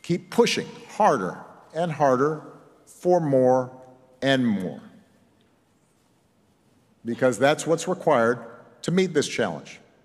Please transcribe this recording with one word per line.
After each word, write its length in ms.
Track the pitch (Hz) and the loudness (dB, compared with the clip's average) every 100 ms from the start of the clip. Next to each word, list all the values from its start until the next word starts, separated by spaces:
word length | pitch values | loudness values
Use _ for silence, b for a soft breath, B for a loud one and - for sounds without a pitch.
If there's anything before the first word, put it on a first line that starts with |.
Keep 280 | - 175 - | -4 -6 -2
pushing 360 | - 226 - - - - | 2 2 0 -8 -14 -16
harder 520 | - 208 135 90 - - - - | 0 2 2 -4 -8 -18 -20 -12
and 160 | 156 175 | -6 -6
harder 500 | 151 143 127 147 156 - - - _ | 0 2 2 0 -2 -12 -20 -20 _
for 340 | _ - 180 180 | _ -6 0 2
more 520 | 156 135 127 127 127 - - - _ _ | 2 4 4 2 0 -12 -20 -20 _ _
and 260 | 135 135 120 | 0 2 0
more. 340 | 98 87 73 - - _ _ _ _ _ _ _ _ _ _ _ _ _ _ _ _ _ _ _ _ | -2 -6 -10 -18 -20 _ _ _ _ _ _ _ _ _ _ _ _ _ _ _ _ _ _ _ _
Because 320 | 117 120 131 104 | -10 0 0 2
that's 300 | 139 151 185 | 0 0 -2
what's 200 | 165 - | -2 -2
required 520 | - 165 135 113 120 - - - _ | -2 2 2 2 0 -8 -20 -20 _
to 80 | - | -2
meet 220 | 175 185 | 0 2
this 140 | 151 - | 0 -2
challenge. 520 | - 104 78 - - _ _ | -4 -4 -6 -14 -20 _ _